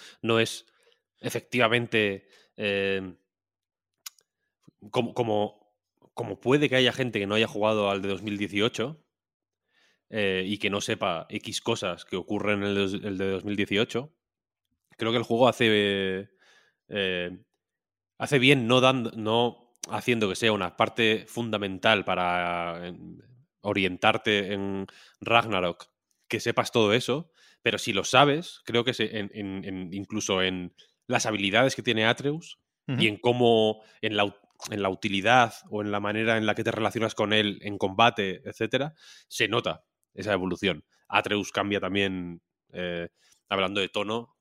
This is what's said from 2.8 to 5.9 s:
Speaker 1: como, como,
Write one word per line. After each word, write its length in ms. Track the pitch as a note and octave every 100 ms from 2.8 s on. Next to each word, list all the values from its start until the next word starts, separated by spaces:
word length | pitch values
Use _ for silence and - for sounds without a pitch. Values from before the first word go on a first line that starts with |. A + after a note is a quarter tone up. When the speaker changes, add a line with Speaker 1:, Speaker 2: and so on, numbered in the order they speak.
| G2 G2 F#2+ E2+ _ _ _ _ _ _ _ _ - - _ _ _ _ _ _ G#2
Speaker 1:
como, 220 | B2 A#2
como, 600 | - A2+ G#2+ G#2 - _ _ _